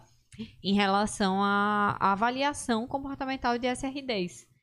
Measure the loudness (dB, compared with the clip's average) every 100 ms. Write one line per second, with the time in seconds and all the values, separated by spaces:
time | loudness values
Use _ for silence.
0 | -8 _ _ -16 -16 -6 0 2 4 2
1 | 2 0 0 2 2 2 2 2 0 2
2 | 0 2 0 0 -2 -2 -2 -2 -2 -6
3 | -6 -6 -6 -2 0 0 0 -2 -4 -6
4 | -4 -2 -2 -8 -20 _